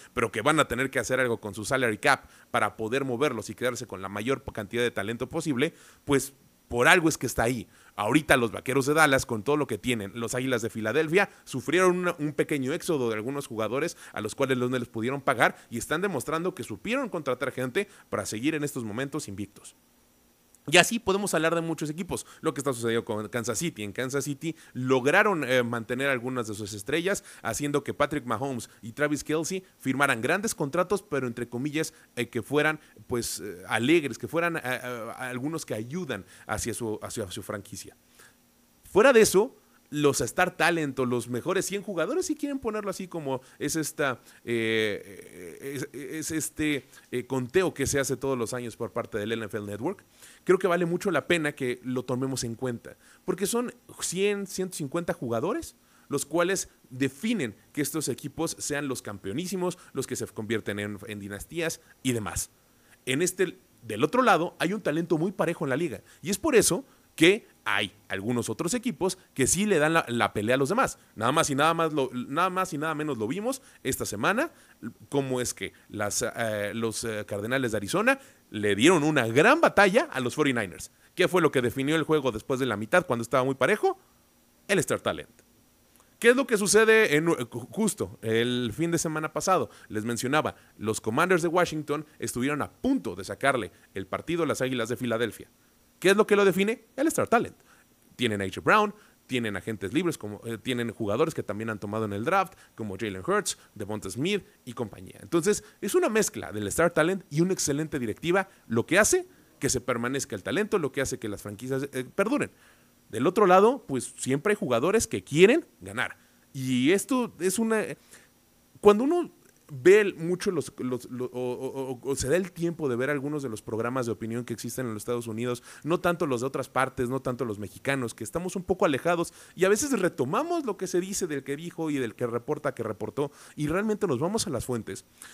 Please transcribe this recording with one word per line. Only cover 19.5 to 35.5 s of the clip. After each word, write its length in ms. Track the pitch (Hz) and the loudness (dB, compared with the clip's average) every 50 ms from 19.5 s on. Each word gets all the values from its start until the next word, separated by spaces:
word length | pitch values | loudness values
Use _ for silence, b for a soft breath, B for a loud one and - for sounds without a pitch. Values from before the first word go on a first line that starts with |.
| - - - - - _ _ _ _ _ _ _ _ _ _ _ _ _ _ _ _ _ _ | -12 -18 -20 -20 -20 _ _ _ _ _ _ _ _ _ _ _ _ _ _ _ _ _ _
Y 120 | 143 151 180 | 4 6 6
así 200 | 170 - 226 226 | 6 6 2 -2
podemos 360 | - 196 190 202 208 180 - | 0 0 0 0 0 -2 0
hablar 200 | 160 156 165 170 | 0 0 0 0
de 60 | 170 | 0
muchos 300 | 165 165 160 - 160 147 | -2 -4 -4 -4 -4 -6
equipos. 340 | 151 170 202 175 127 107 B B B B | -6 -6 -6 -6 -6 -8 B B B B
Lo 140 | - 160 131 | -4 -4 -4
que 60 | 143 | -2
está 120 | 131 143 | -2 -2
sucediendo 320 | 127 117 117 117 113 117 110 | -2 0 0 0 0 0 -2
con 240 | - 107 107 107 104 | -2 -4 -6 -6 -6
Kansas 300 | - 120 110 120 110 - | -6 -4 -4 -4 -4 -4
City. 240 | 170 165 - 107 | -4 -4 -6 -6
En 100 | 104 101 | -8 -8
Kansas 320 | 98 120 127 131 135 143 131 | -6 -6 -4 -4 -2 -4 -4
City 320 | 147 139 - 156 165 151 B B B | -4 -6 -6 -6 -8 -8 B B B
lograron, 720 | B 127 131 131 131 131 123 143 160 196 208 214 190 156 131 | B -4 0 2 4 4 4 6 6 6 6 4 2 0 0
eh, 180 | 120 131 127 | 2 2 2
mantener 460 | 120 117 120 117 110 - 123 123 139 139 | 2 2 -2 -4 -4 -4 -2 0 0 0
algunas 400 | 135 123 117 131 127 123 110 110 | 0 0 -2 -4 -4 -4 -4 -4
de 60 | 104 | -6
sus 180 | 104 107 98 | -8 -8 -8
estrellas, 500 | 107 101 - - 143 170 175 185 202 - B B B B | -10 -10 -6 -4 -2 -2 0 -2 -2 -4 B B B B
haciendo 420 | B 110 110 - 143 143 143 143 - | B -6 -4 -4 -2 -2 -2 -2 -2
que 80 | 120 | -2
Patrick 320 | 101 - 143 147 156 143 120 | -2 -2 -2 0 -2 -4 -4
Mahomes 460 | 123 113 104 135 139 131 110 - b b b | -4 -4 -2 -2 -4 -4 -6 -8 b b b
y 120 | - 117 | -16 -12
Travis 320 | 110 135 147 147 147 131 - | -2 0 0 0 0 -2 -2
Kelce 380 | - 151 165 160 - 190 185 b b b _ | -2 -2 -2 0 -2 -4 -6 b b b _
firmaran 440 | - 131 127 135 143 139 127 113 | -2 -2 2 4 4 2 2 2
grandes 320 | 113 131 175 202 202 220 - | 2 0 0 0 0 -4 -4
contratos, 480 | - 156 139 165 170 180 170 208 196 | -4 -4 0 0 0 0 0 -2 -4
pero 240 | - - 147 135 131 | -2 -4 -4 -2 -2
entre 240 | 123 117 120 120 120 | -2 -4 -6 -8 -6
comillas, 420 | 120 120 139 151 139 156 160 - B B B B _ | -6 -6 -4 -4 -2 -4 -4 -6 B B B B _
eh, 140 | 123 117 - | -6 -6 -4
que 120 | - 117 | -4 -6
fueran, 380 | 104 - 139 147 147 156 156 151 B B B - - | -4 0 2 2 2 2 0 -2 B B B -20 -8
pues, 340 | - 123 120 110 - - - | -4 -4 -2 -2 -4 -6 -8
eh, 220 | 87 - 85 90 95 92 | -10 -12 -12 -12 -4 -2
alegres, 480 | 120 110 117 139 165 170 143 127 110 | 0 2 4 4 4 4 2 0 -6
que 100 | - - | -8 -8
fueran, 300 | 107 147 170 170 170 165 | -6 -2 -2 -2 -2 -2
eh, 60 | 156 - | -4 -4
eh, 480 | 127 127 110 123 123 123 117 110 117 - - | -4 -4 -4 -6 -8 -8 -8 -10 -10 -10 -10
algunos 480 | 127 127 127 123 131 156 | -8 -8 -6 -6 -6 -6